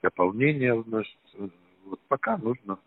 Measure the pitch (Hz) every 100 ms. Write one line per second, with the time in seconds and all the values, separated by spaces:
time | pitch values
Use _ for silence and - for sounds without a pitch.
0 | 90 - 90 104 139 147 127 117 113 110
1 | 104 - _ - 101 - _ _ 95 95
2 | _ 135 - 113 110 123 101 98